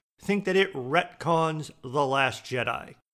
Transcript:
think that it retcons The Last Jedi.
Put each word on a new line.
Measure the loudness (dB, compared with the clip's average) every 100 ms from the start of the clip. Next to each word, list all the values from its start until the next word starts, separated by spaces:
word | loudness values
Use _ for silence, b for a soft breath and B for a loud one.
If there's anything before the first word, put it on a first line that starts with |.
| _ _
think | -2 0 2
that | 2
it | 2
retcons | -2 0 0 0 -4 0 2 2 -2 -8 -12
The | -6 0 2
Last | 2 2 0 -6
Jedi. | -4 -2 -4 -8 -18 _